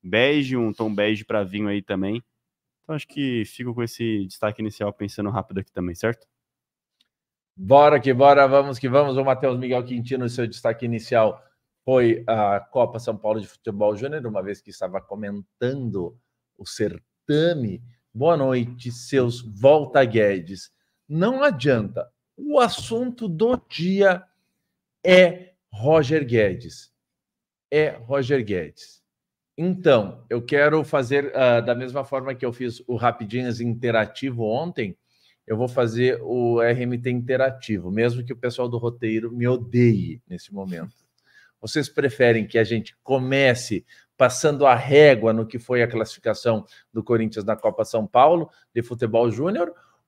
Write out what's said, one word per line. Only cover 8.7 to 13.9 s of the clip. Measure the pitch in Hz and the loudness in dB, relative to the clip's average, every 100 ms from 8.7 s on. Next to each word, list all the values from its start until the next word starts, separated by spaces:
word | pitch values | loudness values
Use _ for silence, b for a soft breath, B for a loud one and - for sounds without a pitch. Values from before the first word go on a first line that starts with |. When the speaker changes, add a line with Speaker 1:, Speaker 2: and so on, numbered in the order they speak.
| 127 | -4
Speaker 2:
que | 131 | 0
vamos. | 135 143 131 | 2 2 0
O | 135 | 0
Matheus | 123 131 123 | 0 0 -2
Miguel | 127 123 | -2 -4
Quintino, | 120 123 120 131 120 | -4 -8 -6 -4 -4
seu | 120 117 | -4 -6
destaque | - 117 113 120 | -4 -4 -4 -4
inicial | 117 110 117 110 - b b _ _ | -6 0 2 2 0 b b _ _
foi | - 131 117 113 117 | 0 4 4 2 -2
a | 110 104 101 | 0 0 0
Copa | - 135 117 113 | -2 -2 -2 -2
São | 117 | -8
Paulo | 107 107 110 | -6 -4 -4
de | 98 | -6
Futebol | _ - 101 104 | _ -10 -2 -2